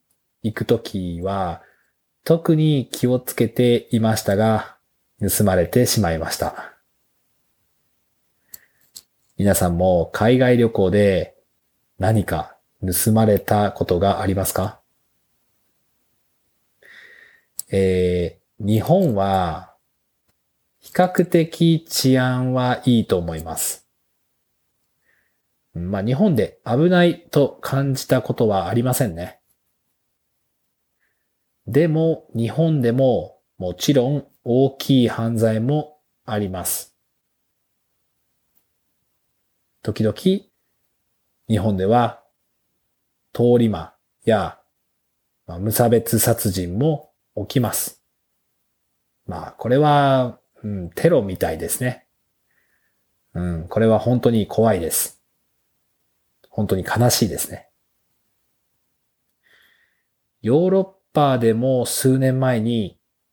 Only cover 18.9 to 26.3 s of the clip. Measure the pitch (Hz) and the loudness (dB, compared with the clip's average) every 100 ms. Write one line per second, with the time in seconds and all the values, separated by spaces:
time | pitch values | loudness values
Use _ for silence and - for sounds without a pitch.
18.9 | 180 170 101 98 95 87 80 - _ _ | 2 2 0 0 0 -2 -6 -14 _ _
19.9 | _ _ _ _ _ _ _ _ _ - | _ _ _ _ _ _ _ _ _ -10
20.9 | - 180 180 175 170 160 - 170 160 - | -2 0 2 2 2 0 0 2 2 -2
21.9 | - 131 131 127 127 127 127 123 120 127 | -2 2 2 2 -2 -2 -2 -2 0 2
22.9 | 117 - 92 85 80 76 78 - - _ | 2 2 -2 -2 -8 -10 -8 -8 -10 _
23.9 | _ _ _ _ _ _ _ _ _ _ | _ _ _ _ _ _ _ _ _ _
24.9 | _ _ _ _ _ _ _ _ 82 87 | _ _ _ _ _ _ _ _ -10 -6
25.9 | 98 104 131 208 | -4 -2 2 2